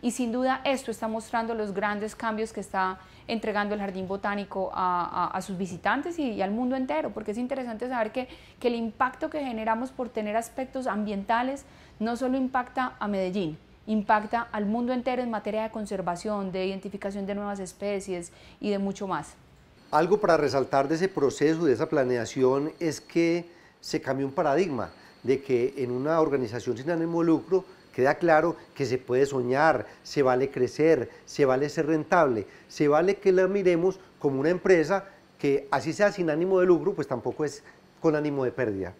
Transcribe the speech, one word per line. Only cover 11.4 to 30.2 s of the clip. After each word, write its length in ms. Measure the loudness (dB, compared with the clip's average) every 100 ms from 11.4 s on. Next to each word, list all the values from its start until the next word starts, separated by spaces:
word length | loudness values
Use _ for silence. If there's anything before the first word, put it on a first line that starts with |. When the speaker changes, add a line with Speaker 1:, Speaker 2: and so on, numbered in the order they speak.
| 0 -4 -10 -20 -20 -6
Speaker 1:
no 180 | -4 -2
solo 180 | -2 0
impacta 580 | 0 -2 -4 -4 -4 -4
a 80 | -4
Medellín, 480 | -2 -2 -2 -4 -6 -16 -20 -4
impacta 600 | -2 2 2 2 -4 -4
al 140 | -4 -2
mundo 280 | -2 -2
entero 280 | -2 -2 -2
en 80 | -2
materia 320 | -4 -4 -4
de 80 | -4
conservación, 800 | -6 -6 -4 -4 -4 -4 -4 -4
de 140 | -4 -4
identificación 640 | -4 -8 -8 -8 -6 -6
de 80 | -6
nuevas 240 | -6 -8
especies 720 | -10 -8 -6 -4 -4 -8 -8 -16 -20 -8
y 120 | -4
de 80 | -2
mucho 260 | -2 -4 -4
más. 300 | -6 -6 -16 -20 -20 -20 -20 0
Speaker 2:
Algo 280 | 2 4 4
para 180 | 6 4
resaltar 500 | 4 2 2 2 2
de 80 | 2
ese 120 | 0
proceso, 580 | 2 0 4 2 4 4
de 80 |
esa 140 | 2 2
planeación, 840 | 2 2 0 -2 2 4 4 -2 -2
es 200 | -4 -4
que 560 | -4 0 2 2 -4 -16 -20 _
se 220 | -6 -6
cambió 240 | -2 -2 -2
un 80 |
paradigma 560 | 0 2 2 2 -2 -6 -10 -20 -10
de 200 | 0 0
que 340 | 2 2 2 0
en 140 | -4
una 280 | -2 0 2
organización 560 | 4 2 -2 -6 -4 -4
sin 140 | -2
ánimo 320 | -2 0 0
de 60 | 2
lucro 360 | 2 2 -2 -2 -20 -14
queda 220 | 0 2 4
claro 420 | 6 6 4 -2 -10
que 120 | -6 -2
se 120 | -2
puede 280 | 0 2 2
soñar, 600 | 2 0 4 4 4 -2 -14
se 200 | -8 0